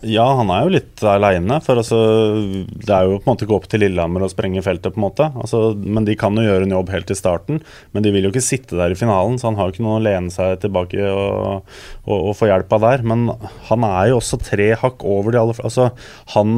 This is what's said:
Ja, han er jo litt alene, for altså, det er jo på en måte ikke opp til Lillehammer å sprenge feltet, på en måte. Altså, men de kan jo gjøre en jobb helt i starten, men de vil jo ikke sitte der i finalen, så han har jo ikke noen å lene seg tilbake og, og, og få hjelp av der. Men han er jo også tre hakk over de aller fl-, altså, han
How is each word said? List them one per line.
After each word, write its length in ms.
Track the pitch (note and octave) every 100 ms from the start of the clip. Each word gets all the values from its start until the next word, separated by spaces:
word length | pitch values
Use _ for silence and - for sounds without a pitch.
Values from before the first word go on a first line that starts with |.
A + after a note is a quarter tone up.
| A2+
Ja, 220 | A2 B2 C3
han 100 | G2+
er 120 | F#2
jo 60 | E3 E3+
litt 240 | - -
alene, 540 | - G2+ G2+ F2+ F2+ D3+
for 140 | -
altså, 220 | A#2+ A2+ A2+ A2 A2 G#2+ G#2+ G2+ F#2+ F#2
det 180 | - -
er 80 | F#2+ F#2
jo 80 | G2
på 80 | -
en 60 |
måte 80 | A#2
ikke 140 | G#2+ G2
opp 80 | -
til 140 | A2
Lillehammer 400 | G2+ F2+ E2+ F2+
å 60 | F#2+
sprenge 320 | F2+ F#2+ F#2
feltet, 320 | F#2 F2+ F#2
på 60 | A2
en 60 | G2
måte. 140 | - D#3 B2
Altså, 320 | A#2 A#2 A2
men 300 | G#2 F#2+ A2 G#2
de 80 |
kan 220 | G#2+ G2+ G#2+
jo 60 |
gjøre 180 | A2 F#2+
en 80 | F#2+ F#2
jobb 160 | F#2
helt 160 | F#2+ F2
i 60 | G2
starten, 400 | F#2 F2 - D#3 - - -
men 120 | G#2
de 80 | G#2
vil 80 | G2+
jo 80 | F#2+
ikke 140 | B2+ B2
sitte 300 | C3+ - F2
der 140 | F2
i 0 |
finalen, 400 | F#2 A#2 F#2+ G2 B2
så 80 | A#2
han 80 | G#2
har 80 | F#2+
jo 60 |
ikke 80 | F#2+
noen 160 | A2+ A2
å 60 | A2
lene 240 | F#2+ F2+
seg 300 | F2 F#2 F#2
tilbake 400 | G#2 F#2+ F2+ F#2+ G2+
og, 540 | G2 G2 G2+ G2+ G2 - - - - -
og, 80 | G2+ F#2
og 80 | G2+
få 80 | A2
hjelp 300 | F#2+ - G#2+
av 60 | A2
der. 160 | C3+
Men 220 | A2+ A2+ A#2 - - - -
han 100 | A2 A2
er 240 | F#2 G#2+
jo 80 | B2
også 180 | - C3
tre 300 | - G2+ G#2 -
hakk 240 | C3 -
over 320 | G2+ G2 G#2
de 60 | A#2+
aller 160 | A2+ A2+
fl-, 80 | A2+
altså, 220 | B2+ B2 - - - - G#2+
han 180 | G#2+